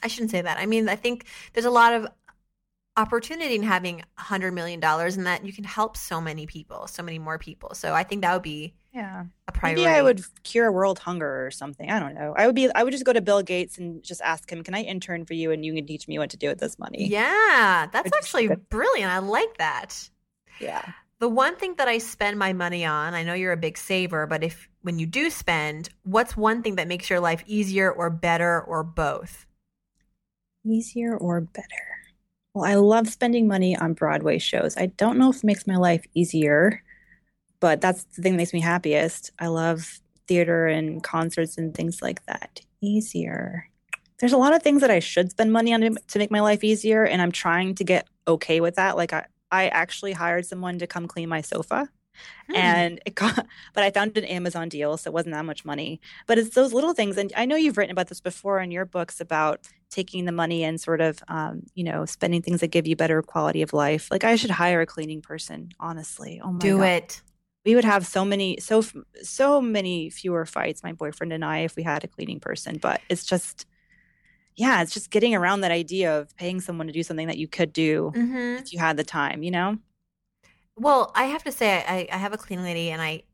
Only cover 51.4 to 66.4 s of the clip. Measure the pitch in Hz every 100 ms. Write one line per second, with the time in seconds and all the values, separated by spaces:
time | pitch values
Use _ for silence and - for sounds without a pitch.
51.4 | - - - - 285 _ _ - - -
52.4 | - 302 180 175 170 170 - - 214 -
53.4 | - - - - 202 196 214 214 196 180
54.4 | 180 175 165 151 147 156 165 165 165 151
55.4 | 160 147 - 143 151 160 - - - 233
56.4 | 226 254 262 233 320 330 202 190 202 -
57.4 | 247 311 311 208 196 185 180 185 180 -
58.4 | 196 190 180 175 185 180 170 - 165 160
59.4 | 156 - - _ - - 180 185 180 170
60.4 | 165 170 160 160 - 160 160 156 - 160
61.4 | 156 165 - 180 170 156 160 - 175 175
62.4 | 175 175 165 170 160 160 160 160 - 165
63.4 | 151 160 151 151 143 156 - 190 226 233
64.4 | 233 170 175 175 165 - 156 156 - 156
65.4 | - 151 170 175 165 165 160 - - 170